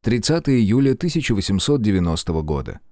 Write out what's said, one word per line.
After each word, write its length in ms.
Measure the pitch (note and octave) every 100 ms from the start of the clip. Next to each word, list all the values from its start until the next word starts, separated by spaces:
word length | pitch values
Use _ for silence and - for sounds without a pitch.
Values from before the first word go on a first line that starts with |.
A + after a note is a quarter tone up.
тридцатое 560 | - A#2+ - E3 D#3 B2+
июля 380 | G#2+ A#2 C#3
тысяча 400 | C3 F3 E3 -
восемьсот 480 | G#2 G2 G2 - D3
девяностого 600 | G#2+ F#2+ E2+ D#2+ - D#2+
года. 380 | D2+ D2 A#1+ G1+ -